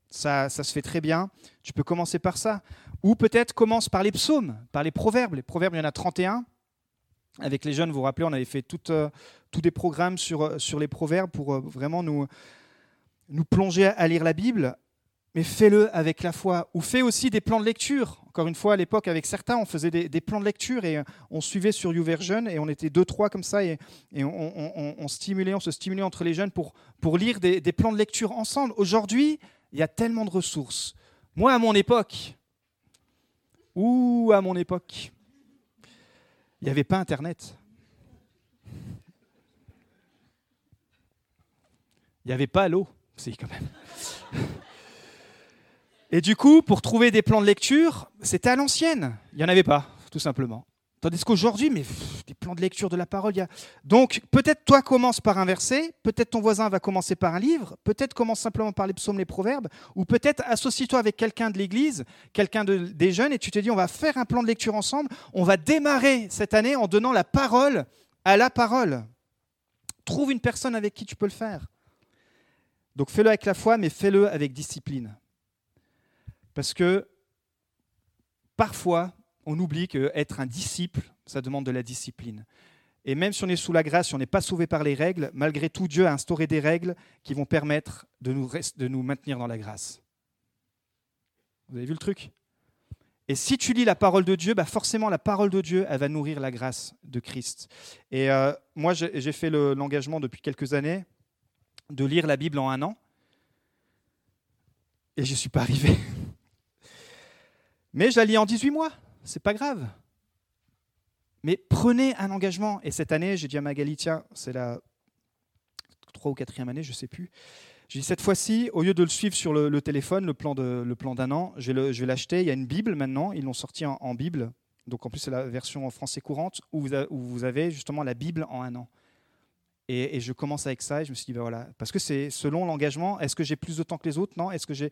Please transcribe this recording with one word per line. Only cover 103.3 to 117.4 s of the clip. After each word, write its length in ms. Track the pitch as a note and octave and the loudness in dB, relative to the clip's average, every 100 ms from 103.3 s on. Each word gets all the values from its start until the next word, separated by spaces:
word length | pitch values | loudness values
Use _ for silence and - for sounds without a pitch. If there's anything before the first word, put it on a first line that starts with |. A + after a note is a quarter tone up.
| _ _ _ _ _ _ _ _ _ _ _ _ _ _ _ _ _ _ - | _ _ _ _ _ _ _ _ _ _ _ _ _ _ _ _ _ _ -6
Et 80 | C3 | -4
je 100 | C3+ | -4
suis 140 | B2+ | -2
pas 120 | D3 | -2
arrivé. 340 | A#2+ C#3 D3 - | 0 2 4 2
<laughs> 1900 | - - - - _ _ _ _ _ - - - - _ _ _ _ _ _ | 0 -10 -12 -16 _ _ _ _ _ -20 -20 -20 -20 _ _ _ _ _ _
Mais 180 | C3 A3 | 0 4
je 80 | A#3 | 6
la 60 | A3 | 6
lis 120 | A3 | 6
en 80 | G#3 | 4
dix-huit 260 | A3+ C4 | 2 0
mois, 200 | D4 D#4+ - _ _ | 0 -2 -6 _ _
c'est 180 | - - | -16 -6
pas 120 | - | -4
grave. 340 | G#3 C#4+ A#3 A#2+ - _ _ _ _ _ _ _ _ _ _ _ _ _ _ | -2 -4 -6 -8 -12 _ _ _ _ _ _ _ _ _ _ _ _ _ _
Mais 120 | D3+ F#3+ | -4 -4
prenez 580 | - - A3+ A#3+ C4 A#3+ | 0 2 4 4 2 0
un 120 | G3 | -4
engagement. 520 | G3 G3 F3 G#3+ G3+ | -2 -4 -2 -4 -4
Et 80 | D#3 | -6
cette 200 | C3+ D#3 | -6 -2
année, 260 | D#3 F3+ F#3+ | -2 -2 -4
j'ai 100 | D3 | -4
dit 100 | C#3+ | -6
à 40 | |
Magali, « 340 | C#3+ C#3+ D3 D3+ | -6 -4 -4 -4
Tiens, 280 | E3+ D#3+ - | -4 -6 -8
c'est 180 | - - | -16 -12
la 300 | B2+ A#2+ A#2 - _ _ _ _ _ _ _ _ - - _ _ | -8 -8 -10 -16 _ _ _ _ _ _ _ _ -20 -20 _ _
trois 200 | - D3 | -10 -8
ou 20 | |
quatrième 340 | C3+ C3 - B2 | -6 -8 -10 -10
année, 160 | C3 | -10
je 80 | D3+ | -12
sais 160 | B2 B2+ | -12 -14
plus. » 240 | - F3+ _ | -16 -18 _